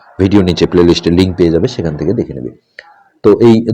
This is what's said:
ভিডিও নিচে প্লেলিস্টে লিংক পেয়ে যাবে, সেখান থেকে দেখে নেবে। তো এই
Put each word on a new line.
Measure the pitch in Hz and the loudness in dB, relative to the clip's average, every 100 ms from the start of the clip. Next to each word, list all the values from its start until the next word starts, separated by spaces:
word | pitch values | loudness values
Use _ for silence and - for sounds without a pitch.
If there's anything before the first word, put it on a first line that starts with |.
| _ - | _ -4
ভিডিও | 98 104 | 0 2
নিচে | 90 82 82 | 0 -2 0
প্লেলিস্টে | 90 85 82 85 | 2 2 2 0
লিংক | 85 92 87 | 0 0 0
পেয়ে | 87 | 0
যাবে, | 80 120 | 0 -4
সেখান | - 85 76 | -6 -8 -6
থেকে | 78 | -6
দেখে | 113 92 | -6 -6
নেবে। | 67 62 - _ _ - _ _ _ | -10 -14 -16 _ _ -20 _ _ _
তো | 107 101 | 2 4
এই | 117 113 113 | 4 2 0